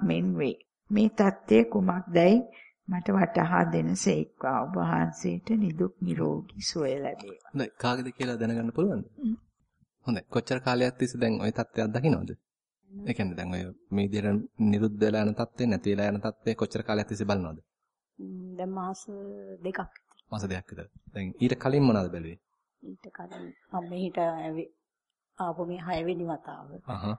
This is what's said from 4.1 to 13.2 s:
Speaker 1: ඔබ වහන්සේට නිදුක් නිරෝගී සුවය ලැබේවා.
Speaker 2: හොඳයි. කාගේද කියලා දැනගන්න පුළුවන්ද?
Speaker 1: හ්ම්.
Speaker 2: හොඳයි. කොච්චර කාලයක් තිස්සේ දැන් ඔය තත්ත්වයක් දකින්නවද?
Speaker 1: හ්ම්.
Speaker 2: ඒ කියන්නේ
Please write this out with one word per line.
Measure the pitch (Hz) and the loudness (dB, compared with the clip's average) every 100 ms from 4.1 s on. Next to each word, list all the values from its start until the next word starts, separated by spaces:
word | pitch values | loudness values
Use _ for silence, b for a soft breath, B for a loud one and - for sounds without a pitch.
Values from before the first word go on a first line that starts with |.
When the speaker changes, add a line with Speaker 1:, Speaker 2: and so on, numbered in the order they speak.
| 156 - - 131 123 | 2 0 -4 -2 0
Speaker 1:
ඔබ | 139 185 | 0 -2
වහන්සේට | 165 165 165 156 180 175 - | 0 2 0 -2 -4 -4 0
නිදුක් | 220 190 160 185 - | 0 2 0 -2 -2
නිරෝගී | 180 165 156 151 - 202 | -4 0 0 -2 -6 -10
සුවය | - 170 135 139 | -6 -2 -2 -2
ලැබේවා. | 139 - 101 90 - | -4 -8 -14 -18 -10
Speaker 2:
හොඳයි. | 139 117 - | -6 -6 -2
කාගේද | 123 127 127 | -2 -2 -4
කියලා | - 127 117 | -6 -4 -2
දැනගන්න | 117 117 117 | -2 -2 -2
පුළුවන්ද? | 156 196 117 - | 0 0 0 -6
Speaker 1:
හ්ම්. | - 240 226 _ _ _ _ _ _ 127 | -6 -4 -4 _ _ _ _ _ _ -4
Speaker 2:
හොඳයි. | 104 - | -4 -2
කොච්චර | 120 - 127 | -4 -2 -2
කාලයක් | 127 123 127 123 | 0 2 2 0
තිස්සේ | 123 120 | -2 0
දැන් | 117 107 | 0 0
ඔය | 107 | 0
තත්ත්වයක් | 113 113 - 107 | -2 -4 -2 -2
දකින්නවද? | 117 151 92 90 | 0 2 2 -2
Speaker 1:
හ්ම්. | - _ _ _ _ _ 196 | -10 _ _ _ _ _ -10
Speaker 2:
ඒ | 202 | -6
කියන්නේ | - | -4